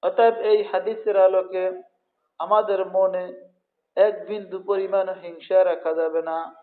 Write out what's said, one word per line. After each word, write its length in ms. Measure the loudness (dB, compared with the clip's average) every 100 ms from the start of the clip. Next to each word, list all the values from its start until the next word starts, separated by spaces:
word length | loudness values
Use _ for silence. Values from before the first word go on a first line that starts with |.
অতএব 320 | -2 4 4
এই 300 | 4 2 2
হাদিসের 540 | 2 -4 -4 -6 -2 4
আলোকে 640 | 4 4 -2 -4 -4 -6 -16 _ _ _ _ _
আমাদের 460 | 0 0 2 -2 0
মনে 480 | 0 0 0 -8 -14 -20 _ _ _ _ 2
এক 300 | 2 2 -8
বিন্দু 320 | -10 -8 -12
পরিমাণ 500 | -4 -2 0 -2 -2
হিংসা 540 | -6 -12 -16 0 2
রাখা 300 | 4 2 -2
যাবে 280 | -2 0 -2
না। 320 | -4 -6 -8 -16